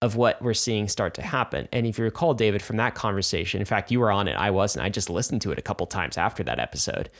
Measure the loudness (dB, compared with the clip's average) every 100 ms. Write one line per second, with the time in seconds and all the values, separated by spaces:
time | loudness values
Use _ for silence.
0 | 0 4 2 2 0 0 2 0 0 0
1 | -2 -2 -4 -2 -2 -4 -2 -2 0 0
2 | -2 2 2 4 4 2 0 0 0 0
3 | -2 0 0 -2 -2 -2 0 0 2 2
4 | 4 4 2 0 2 2 2 0 -2 -2
5 | -2 -2 0 -2 -2 -4 -4 -4 -4 -2
6 | -4 0 -2 -2 -4 -2 -4 -4 -4 -4
7 | -6